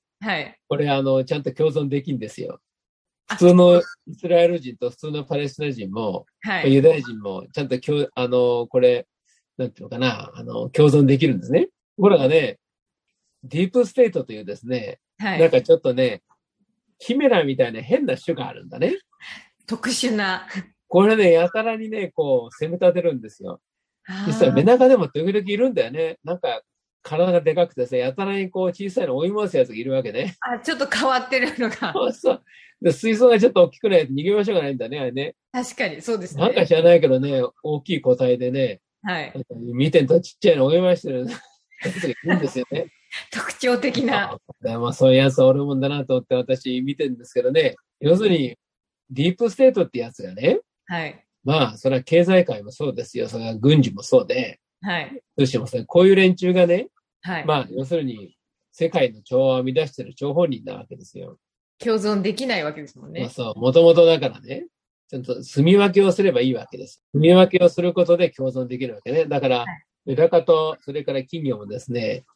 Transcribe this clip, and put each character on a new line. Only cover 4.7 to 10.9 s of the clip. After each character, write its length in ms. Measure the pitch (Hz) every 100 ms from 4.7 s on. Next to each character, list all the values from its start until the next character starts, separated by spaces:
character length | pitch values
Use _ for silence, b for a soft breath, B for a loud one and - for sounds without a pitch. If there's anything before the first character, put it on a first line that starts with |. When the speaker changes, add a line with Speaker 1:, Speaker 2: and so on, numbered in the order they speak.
| 117
Speaker 2:
と 120 | 123
普 80 | -
通 140 | 156
の 140 | 151 139
パ 120 | 147
レ 100 | 143
ス 80 | 131
チ 60 |
ナ 100 | 147
人 200 | 123 95
も、 340 | 104 107 90 - _
Speaker 1:
は 240 | 214 185 143
い。 80 |
Speaker 2:
ユ 80 | 135
ダ 80 | 151
ヤ 120 | 160
人 180 | 123 110
も、 260 | 101 92 -
ち 60 | -
ゃ 40 |
ん 40 | 135
と 120 | 127
き 80 | -
ょ 60 | 147
う、 140 | 143 -
あ 120 | 123
の、 380 | 123 123 120 117
こ 120 | 127
れ、 260 | 123 120 - _ _ _ _ -
な 100 | 123
ん 40 |
て 80 | -
い 20 |
う 20 |
の 60 | -
か 100 | 120
な、 320 | 127 107 -
あ 100 | -
の、 260 | 117 113 135
共 200 | 156
存 160 | 151